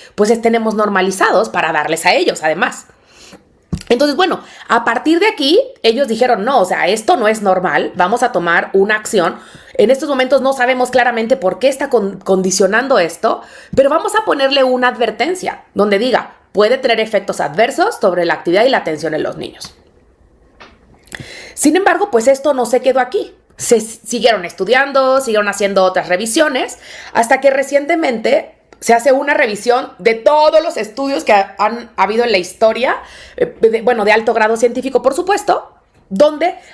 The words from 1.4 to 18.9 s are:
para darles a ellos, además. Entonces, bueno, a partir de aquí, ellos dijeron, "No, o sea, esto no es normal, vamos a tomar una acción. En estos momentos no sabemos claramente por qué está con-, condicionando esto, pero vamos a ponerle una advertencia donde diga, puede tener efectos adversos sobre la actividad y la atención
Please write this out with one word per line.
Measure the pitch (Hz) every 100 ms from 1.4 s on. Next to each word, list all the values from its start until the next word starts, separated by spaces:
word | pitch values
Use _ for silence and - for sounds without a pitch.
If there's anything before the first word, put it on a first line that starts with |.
| 220
para | 180 160
darles | 156 151 160 180
a |
ellos, | 262 339 170
además. | 156 160 247 - - _ _ - - - _ _ - - -
Entonces, | 240 294 277
bueno, | 359 - - - -
a | 226 240
partir | 233 311 339
de | 427
aquí, | 427 277 403 539 -
ellos | 226 233 240
dijeron, | 226 247 208
"No, | 233 262
o |
sea, | 180 160 165
esto | 220 - 269
no | 214
es | 220
normal, | 202 185 175 151 -
vamos | 185 180 240
a | 247
tomar | 180 170 175 -
una | 196 202 214
acción. | - 208 170 233 - - -
En | - 208
estos | 269 294
momentos | 262 254 269
no | 269
sabemos | 262 247 254 254
claramente | 254 247 226 226 262
por | 185 -
qué | 269
está | 269 285
con-, | 233 196 196
condicionando | - 190 185 - 190 220 269 226
esto, | 165 - 226 - - - - -
pero | 269
vamos | 320 403 427
a |
ponerle | 392 285 269 277
una | 254 254 247
advertencia | 220 226 220 302 370 - - -
donde | - 208 196
diga, | 254 202 - - _
puede | 190 214 262
tener | 240 220
efectos | 220 196 196 185
adversos | 151 160 247 262 415 466
sobre | 202 175
la | 170
actividad | 156 175 185
y | 262
la | 214
atención | 165